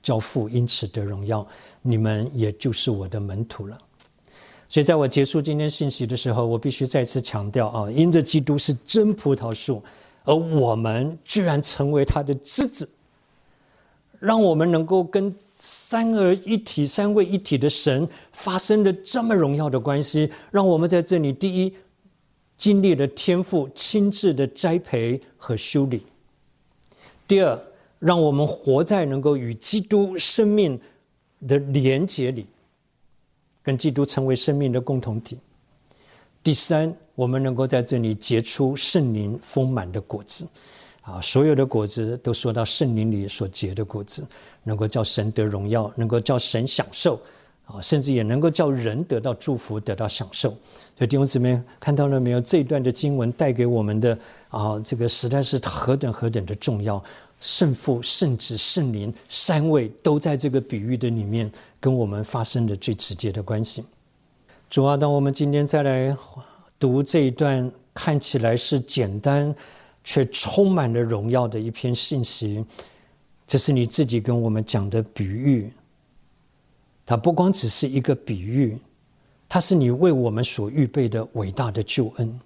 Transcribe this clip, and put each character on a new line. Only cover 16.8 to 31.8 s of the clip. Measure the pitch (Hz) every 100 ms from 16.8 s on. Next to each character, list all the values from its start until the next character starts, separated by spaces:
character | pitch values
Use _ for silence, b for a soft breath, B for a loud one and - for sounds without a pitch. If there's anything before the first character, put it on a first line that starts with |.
| 143
三 | - 202
位 | 208 180
一 | 185
体 | - 139
的 | 143
神 | - 151 131 165 B B
发 | - - 185
生 | - 214
了 | 196
这 | 185 - 254
么 | 226
荣 | 202 147 143
耀 | 151
的 | 127
关 | 113 139
系， | 143 156 151 B B
让 | 202 190
我 | 160
们 | 170
在 | 175
这 | 170 180
里 | 147
第 | 131 196 185
一 | 190 190 B _ _ _ _ _ _ _
经 | 208 196
历 | 196
了 | 151 139
天 | - - 180
父 | 185 175 135
亲 | - - 214 202
自 | 202 196
的 | 135 135
栽 | - 170 170
培 | - 123 117 131 B B
和 | - 110
修 | - 147 139
理， | 120 - _ _ _ _ _ _ _ _ b b b -
第 | 196
二， | 170 113 - b b _
让 | 160 175
我 | 151
们 | 143 147
活 | 143 - 131
在 | 160 202 151
能 | 135
够 | 143 143
与 | 120
基 | 113 - 214
督 | 196 208 202 185
生 | - - 214
命 | 208 180 123 B B B _ _ _ 127
的 | 143
连 | 139 143